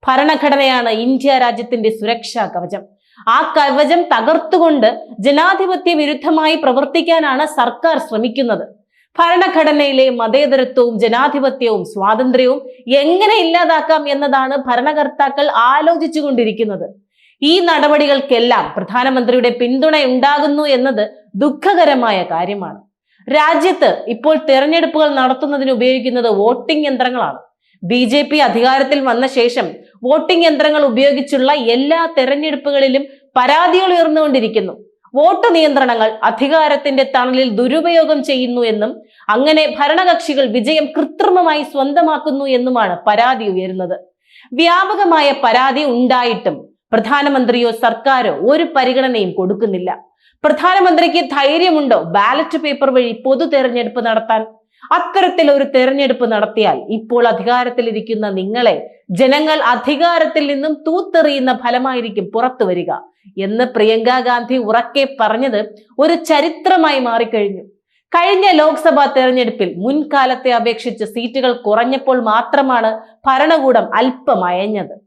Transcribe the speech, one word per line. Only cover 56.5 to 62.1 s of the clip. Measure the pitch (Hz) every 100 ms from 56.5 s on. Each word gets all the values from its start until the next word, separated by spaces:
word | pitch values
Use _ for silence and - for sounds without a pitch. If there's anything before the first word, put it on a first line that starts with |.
| 220 202 135 - 220
ഇപ്പോൾ | - 240 240
അധികാരത്തിലിരിക്കുന്ന | - 190 247 247 247 226 214 220 220 208 190
നിങ്ങളെ | 190 233 240 175 - - _ 180
ജനങ്ങൾ | 262 285 311 311 233
അധികാരത്തിൽ | 247 - 294 339 339 320 320 285
നിന്നും | 285 302 302 320
തൂത്തെറിയുന്ന | 339 - 339 302 277 262 254
ഫലമായിരിക്കും | 240 247 262 254 233